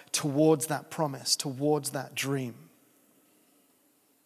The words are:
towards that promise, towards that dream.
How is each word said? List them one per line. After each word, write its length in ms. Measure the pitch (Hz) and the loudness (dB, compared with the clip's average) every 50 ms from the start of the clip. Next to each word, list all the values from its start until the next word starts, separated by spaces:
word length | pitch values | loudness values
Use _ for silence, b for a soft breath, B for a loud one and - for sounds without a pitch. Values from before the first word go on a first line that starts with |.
| B B - | B B -4
towards 560 | - - 151 135 143 156 156 160 151 - - | -2 -2 0 4 6 6 6 6 4 2 -2
that 200 | 151 131 - - | -4 -4 -6 -8
promise, 460 | - - 160 143 135 131 - - - | -4 -4 -2 -2 -4 -4 -2 -2 -2
towards 560 | - - 147 127 127 143 151 151 151 135 - | 0 -2 -4 -4 -2 0 2 2 2 0 -4
that 240 | 143 139 127 - 127 | -6 -6 -8 -8 -6
dream. 400 | - 131 135 139 139 131 120 113 135 151 - _ _ _ _ _ _ _ _ _ _ _ _ _ _ _ _ _ _ _ _ _ _ _ _ _ _ _ _ _ _ _ | -6 -4 -2 -2 -2 -4 -6 -10 -12 -20 -20 _ _ _ _ _ _ _ _ _ _ _ _ _ _ _ _ _ _ _ _ _ _ _ _ _ _ _ _ _ _ _